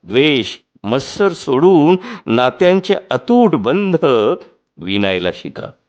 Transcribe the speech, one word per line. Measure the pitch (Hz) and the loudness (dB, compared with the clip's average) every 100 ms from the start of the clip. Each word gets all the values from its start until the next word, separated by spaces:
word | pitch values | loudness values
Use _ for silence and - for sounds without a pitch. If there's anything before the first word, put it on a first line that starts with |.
द्वेष, | 85 113 151 139 101 - _ _ | -2 0 2 0 -4 -12 _ _
मत्सर | 98 131 - - 202 | -4 -4 -6 -2 -2
सोडून | 165 - 131 175 180 151 185 185 214 - | -2 -4 2 4 4 4 0 -2 -14 -2
नात्यांचे | 113 127 - 180 190 185 190 - | 0 0 2 2 2 0 -4 -2
अतूट | 127 - 240 226 | -6 0 2 4
बंध | 147 107 170 202 170 160 120 107 180 - _ _ - | 2 0 -2 0 0 2 2 0 -2 -8 _ _ -16
विणायला | 87 101 101 92 87 | -6 -2 0 -2 -4
शिका. | 82 73 69 55 - | -6 -14 -14 -16 -18